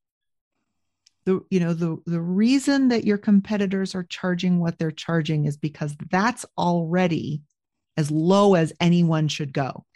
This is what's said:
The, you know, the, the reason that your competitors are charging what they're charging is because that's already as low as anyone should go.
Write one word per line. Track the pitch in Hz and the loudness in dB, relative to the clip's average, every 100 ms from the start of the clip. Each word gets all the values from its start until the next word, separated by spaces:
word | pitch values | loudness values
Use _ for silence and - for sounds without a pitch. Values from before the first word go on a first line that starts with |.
| _ _ _ _ _ _ _ _ _ _ _ _ | _ _ _ _ _ _ _ _ _ _ _ _
The, | - 190 - | -2 -2 0
you | 190 | -2
know, | 170 | 0
the, | 165 170 160 - | -2 -4 -6 -6
the | 170 | -6
reason | 170 185 226 269 285 277 254 | -2 0 2 2 2 2 2
that | 233 | 2
your | 208 202 | 0 0
competitors | 214 202 196 208 202 190 190 185 | 4 2 2 -2 -2 -2 -4 -6
are | |
charging | 180 - 185 180 185 175 | -10 -6 -4 0 0 0
what | 170 165 | 0 -2
they're | 160 | -4
charging | 156 - 165 156 156 147 | -6 -2 -2 0 0 -2
is | 147 | -2
because | 156 - 151 147 160 | -6 -6 -10 -10 -4
that's | 185 220 254 - - | -2 0 -2 -10 -4
already | 170 175 160 180 180 156 - 151 - _ _ _ _ - | -2 0 0 0 0 -2 -4 -8 -10 _ _ _ _ -4
as | 147 | -2
low | 156 165 196 208 | 0 2 4 6
as | 180 156 - | 4 2 0
anyone | 175 175 170 156 151 | 2 4 4 2 -2
should | - 143 | -4 -6
go. | 147 131 - - | -6 -6 -8 -4